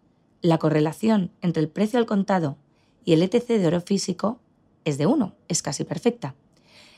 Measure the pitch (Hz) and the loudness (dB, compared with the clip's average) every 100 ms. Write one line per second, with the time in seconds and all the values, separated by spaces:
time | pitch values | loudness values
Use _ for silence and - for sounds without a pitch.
0 | _ _ _ _ 175 165 160 151 151 - | _ _ _ _ 0 2 2 2 0 0
1 | 220 214 175 - 175 160 156 - 214 247 | 0 2 0 -4 -2 0 -2 -2 0 0
2 | 233 202 190 185 151 143 _ _ _ _ | 0 -2 0 0 -2 -6 _ _ _ _
3 | - 160 185 240 240 226 170 175 170 196 | 2 2 4 0 0 0 2 0 -2 -2
4 | - 180 202 254 _ _ _ _ 165 139 | -2 -4 -6 -6 _ _ _ _ -6 0
5 | 160 302 - - - 170 - 151 - 160 | 2 2 -2 -8 -6 -6 -6 -8 -6 -2
6 | 240 233 135 - _ _ _ - - | -2 -2 -10 -14 _ _ _ -20 -20